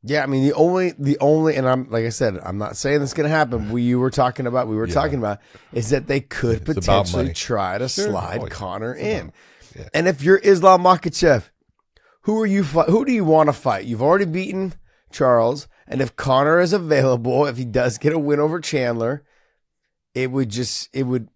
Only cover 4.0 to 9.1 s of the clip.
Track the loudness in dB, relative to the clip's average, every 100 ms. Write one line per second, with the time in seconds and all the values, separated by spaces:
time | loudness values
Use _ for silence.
4 | 0 0 0 -2 -4 -2 -2 -4 -2 -2
5 | -2 -2 -4 -6 _ -20 _ -6 -2 -2
6 | 0 -4 -4 -4 -2 -2 -2 -4 2 2
7 | 2 -2 -4 -6 -4 -2 -2 -4 -6 -4
8 | -4 -4 -6 -8 -8 -10 -10 -8 -8 -6
9 | -6